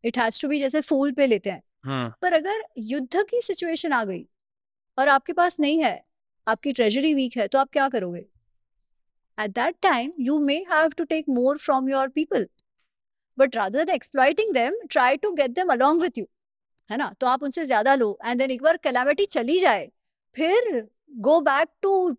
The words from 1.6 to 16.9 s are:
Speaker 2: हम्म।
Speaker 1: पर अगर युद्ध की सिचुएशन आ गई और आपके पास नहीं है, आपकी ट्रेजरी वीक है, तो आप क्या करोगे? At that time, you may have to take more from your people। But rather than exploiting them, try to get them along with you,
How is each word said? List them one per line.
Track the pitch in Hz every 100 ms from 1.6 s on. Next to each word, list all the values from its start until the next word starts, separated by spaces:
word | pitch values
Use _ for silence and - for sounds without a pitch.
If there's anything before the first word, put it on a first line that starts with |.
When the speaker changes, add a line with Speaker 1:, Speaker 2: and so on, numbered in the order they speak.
| _ _
Speaker 2:
हम्म। | 135 135 117 -
Speaker 1:
पर | 359
अगर | 320 349 440 - 254
युद्ध | 220 285 254 359 415
की | 480
सिचुएशन | - 370 349 320 330
आ | 254
गई | 208 175 - _ _ _ _ _ _ -
और | 277
आपके | 269 -
पास | 349 349 -
नहीं | 285 320
है, | 254 175 _ _ _ _ -
आपकी | 226 285
ट्रेजरी | 254 220 247 311
वीक | 277 254 240
है, | 202
तो | 269
आप | 269
क्या | 285 269
करोगे? | 233 180 175 202 _ _ _ _ _ _ _ _ _ _ -
At | 214
that | 233 302
time, | 349 381 262 269 349 247
you | 302
may | 277 311 359
have | 311 320
to | 311 311
take | 311 294 247
more | 254 302
from | - 262 262
your | 269 262
people। | 302 320 - 180 _ _ _ _ _ _ _ _ -
But | 269
rather | 233 196 262
than | 311 359
exploiting | - 269 269 415 440 254
them, | 247 440 381
try | 294 254 269
to | 415 311
get | 262
them | 294 359 247
along | 277 330
with | 330
you, | 240 - _ _ _ _ _ -